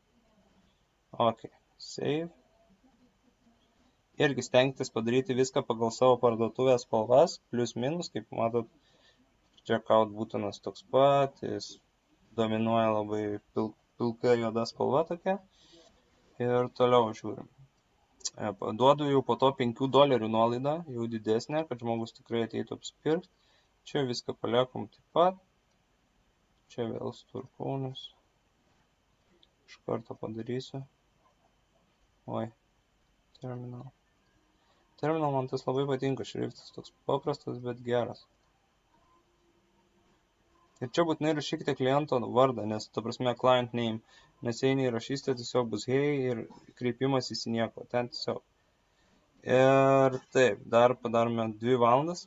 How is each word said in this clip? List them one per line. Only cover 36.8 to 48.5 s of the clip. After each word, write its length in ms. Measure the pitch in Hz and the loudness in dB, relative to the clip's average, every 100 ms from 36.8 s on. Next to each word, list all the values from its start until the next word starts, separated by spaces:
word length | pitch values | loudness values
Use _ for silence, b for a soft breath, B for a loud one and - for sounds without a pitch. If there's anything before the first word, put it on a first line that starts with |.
| - _ | -20 _
paprastas, 560 | - 139 151 139 - 123 | -2 -2 -2 -6 -8 -8
bet 240 | 123 120 | -8 -8
geras. 400 | 120 120 110 - _ _ _ _ _ _ _ _ _ _ _ _ _ _ _ _ _ _ _ _ _ _ _ _ _ _ | -2 -2 -2 -8 _ _ _ _ _ _ _ _ _ _ _ _ _ _ _ _ _ _ _ _ _ _ _ _ _ _
Ir 100 | 127 | -2
čia 120 | 170 | 0
būtinai 300 | 170 147 151 | 0 0 0
rašykite 400 | 151 - 156 - | -2 -4 -4 -4
kliento 440 | 135 127 143 151 127 110 | 0 2 0 0 -2 0
vardą, 380 | 117 135 113 104 | 2 2 2 -4
nes, 180 | 110 - | -6 -6
ta 140 | 127 | -8
prasme, 320 | 113 117 127 | -6 -4 -4
client 400 | 117 127 123 117 | 2 4 4 2
name, 440 | 120 117 113 b b b _ | -4 -4 -6 b b b _
nes 200 | 120 113 | -6 -2
jei 140 | 135 135 | 0 0
neįrašysite, 580 | 127 113 - 139 139 120 | 0 -2 -6 -6 -4 -6
tiesiog 340 | 117 127 117 | -2 -2 -2
bus 160 | 110 123 | -4 -2
hey 320 | 135 147 139 | 0 0 0
ir 200 | 127 113 - - - | -2 -4 -8 -18 -20
kreipimasis 720 | - 123 - 135 131 - 110 117 | -6 -4 -2 0 0 -2 -8 -4
į 80 | |
nieko, 320 | 113 110 - 120 | -2 -2 -6 -6
ten 200 | 123 120 | -4 -4
tiesiog. 340 | - - 113 - | -8 -8 -8 -12